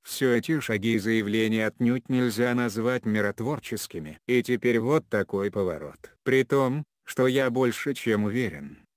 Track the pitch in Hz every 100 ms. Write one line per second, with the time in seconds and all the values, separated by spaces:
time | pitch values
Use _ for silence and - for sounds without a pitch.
0 | - - 131 120 - 160 127 107 110 113
1 | 101 113 104 107 110 110 110 - 120 127
2 | - 127 123 107 123 120 120 104 113 127
3 | - 107 101 - 117 151 - 107 - 92
4 | 76 78 - 123 - 123 120 117 113 151
5 | - 107 98 101 101 101 95 78 73 -
6 | - _ - 131 131 139 131 139 151 _
7 | - - 131 131 131 120 127 113 - 127
8 | 120 107 104 117 117 76 71 73 _